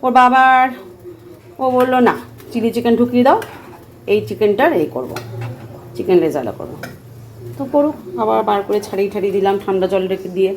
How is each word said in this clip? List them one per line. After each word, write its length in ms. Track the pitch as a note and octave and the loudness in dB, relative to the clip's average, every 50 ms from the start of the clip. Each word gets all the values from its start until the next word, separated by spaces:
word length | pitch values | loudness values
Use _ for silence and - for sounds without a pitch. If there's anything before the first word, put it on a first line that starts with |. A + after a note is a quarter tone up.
| - | 0
ওর 80 | B3+ | 4
বাবার, 580 | B3 B3+ B3+ B3 B3 C4 C4 C4 C4 B3+ B3+ C4 A#3+ - - - - - - - - - - - - - - - - - | 6 6 6 6 6 4 6 6 6 4 2 2 -2 -8 -16 -20 -20 -20 -20 -20 -20 -20 -20 -20 -20 -20 -20 -20 -10 -4
ও 120 | C4 B3+ | -2 0
বললো, 280 | B3+ B3+ B3+ B3+ B3+ B3+ | 2 2 2 2 4 4
"না, 180 | B3 A3+ - - - - - - - - | 4 2 2 0 -8 -16 -20 -20 -20 -8
চিলি 200 | - A#3+ G#3+ A#3 | -6 -2 -2 0
চিকেন 240 | - A#3+ A#3 A#3+ A#3 | -2 0 2 2 2
ঢুকিয়ে 280 | - A#3+ A#3+ B3 B3 B3 | 4 2 2 4 4 6
দাও, 180 | C4+ D#4+ A4+ A4 - - - - - - - - - - - - - | 6 4 4 0 -6 -14 -18 -20 -20 -20 -20 -20 -20 -20 -18 -4 -2
এই 180 | G3+ G#3 G#3+ - | -2 -2 0 -4
চিকেনটার 460 | G3+ F3+ G#3+ G#3 G#3 G3 C4 E4+ D#4+ | -4 0 0 0 2 2 2 2 2
এই 120 | F#3 D3+ | 2 -2
করবো, 300 | - - A#2+ B2+ B2 A#2+ - - - - - - - - - - - - - - - - | -2 -4 -8 -8 -8 -10 -12 -12 -12 -12 -12 -10 -12 -12 -14 -16 -18 -18 -18 -20 -18 -10
চিকেন 240 | - - - F#3 F3 | -8 -2 2 2 4
রেজালা 320 | D#3+ D#3+ C#3 D3 B2+ A2 | 4 2 -2 -2 -4 -6
করবো।" 240 | - - - - - - - - - - - - - - - - - - - - - - | -8 -8 -10 -12 -12 -14 -14 -16 -16 -18 -20 -20 -20 -20 -20 -20 -20 -18 -16 -16 -12 -10
তো 80 | C#4 | -10
করুক, 540 | B3+ - D4 C#4+ D4+ - - - - - - | -2 0 2 2 2 -2 -6 -12 -12 -6 -4
আবার 240 | A3 G#3+ A3 A3 G#3+ | 0 0 0 0 2
বার 200 | G#3 G#3 G3+ G3 | 0 0 -2 0
করে 160 | - G#3 G#3 | -2 -2 -2
ছাড়িয়ে 320 | G#3 - - F#3+ G3+ G3 | -2 -4 -4 -2 -2 -2
ছাড়িয়ে 220 | G3 G#3 F#3 G3+ F#3 | -2 -4 -4 -2 0
দিলাম 260 | G3+ F#3+ G3 G3 F#3+ - | 0 0 2 0 0 -2
ঠান্ডা 220 | - F#3+ F#3+ F#3+ F#3 | -2 -2 0 0 0
জল 200 | F#3+ G3 F#3 F#3 | 0 0 -2 -2
রেখে 220 | F#3+ F#3 - F#3+ | -4 -6 -6 -8
দিয়ে। 260 | F3+ F#3 F#3+ F#3+ G3 | -2 0 0 0 -2